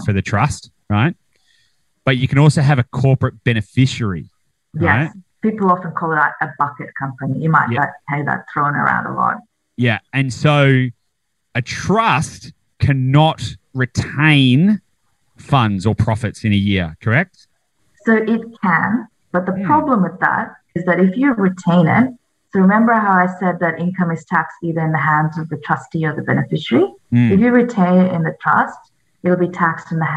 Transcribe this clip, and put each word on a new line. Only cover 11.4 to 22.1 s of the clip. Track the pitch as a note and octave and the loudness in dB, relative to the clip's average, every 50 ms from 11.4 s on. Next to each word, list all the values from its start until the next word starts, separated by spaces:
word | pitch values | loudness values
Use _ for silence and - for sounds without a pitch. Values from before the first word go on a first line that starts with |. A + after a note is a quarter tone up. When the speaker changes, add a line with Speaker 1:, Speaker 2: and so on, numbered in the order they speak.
| _ _ - | _ _ -8
Speaker 1:
a | A#2+ | -6
trust | A#2+ - - - - D#3+ F#3 A3+ A3+ G#3+ C#3+ C3+ - - - - - - - _ _ _ _ - | -6 -6 -8 -6 -2 0 0 2 2 2 2 0 -2 -4 -8 -14 -20 -20 -20 _ _ _ _ -2
cannot | - - C#3 C3+ B2+ C3 C3+ D3 D#3 D#3+ - - - - - - _ _ - | 0 0 2 2 0 2 4 4 4 2 0 -2 -8 -12 -12 -14 _ _ -6
retain | C3 B2+ - - - - - - B2+ D3+ D#3 D3+ C#3 C3+ B2+ B2 C#3+ F3 G3+ G#3+ F#3+ - _ _ _ _ _ _ _ _ _ _ | -4 -4 -4 -4 -6 -6 -4 -2 0 2 4 4 6 6 6 4 4 4 2 0 -2 -4 _ _ _ _ _ _ _ _ _ _
funds | - - - C#3+ C3+ A#2 G#2+ G2+ F#2+ F#2 | -20 -4 0 2 2 2 2 0 -2 -2
or | A2 G#2+ | 0 0
profits | - - - A2 G#2+ - G2 F2 - - | 0 0 0 -2 -2 -4 -6 -6 -4 -2
in | A2 | 0
a | G#2 | 2
year, | G2+ G2 G2+ G2 F#2+ F2 D#2+ D#2+ - | 2 2 2 0 0 -2 -4 -8 -8
correct? | - A2 A2+ D3 F#3 - _ _ _ _ _ _ _ _ _ _ _ _ _ _ - | -2 0 0 0 0 -2 _ _ _ _ _ _ _ _ _ _ _ _ _ _ -2
Speaker 2:
So | A3+ A3 | 0 0
it | A3 A3 A3 A#3 A3+ - - - - | 2 2 0 -2 -2 -4 -8 -10 -6
can, | - F#3 E3 D#3+ F3+ F#3+ G#3+ B3+ A3+ - _ _ _ _ | -2 -2 0 0 0 -2 -2 -4 -6 -8 _ _ _ _
but | - F3+ F#3 | -4 -4 -2
the | F#3+ F#3 | -2 -4
Speaker 1:
Hmm. | F#3+ G3+ | -4 0
Speaker 2:
problem | - D4+ D#4 D4+ D4 B3+ G#3 F3 | 0 2 2 2 2 0 0 0
with | D#3+ - - | -2 -2 -2
that | - D3+ - - - - - - _ _ - | -2 -2 -2 -2 -4 -8 -12 -20 _ _ -8
is | E3+ F3+ | -4 -2
that | F3 E3+ F3 | 0 2 2
if | F#3+ F#3 F3+ | 2 2 2
you | B3 C4+ C#4+ A#3+ | 2 0 0 0
retain | G#3+ G3 F#3 F#3 - - F3 E3+ F3+ E3 | 0 0 -2 -2 -2 0 2 4 4 4
it, | D#3 - - B3+ C4 | 4 4 2 2 0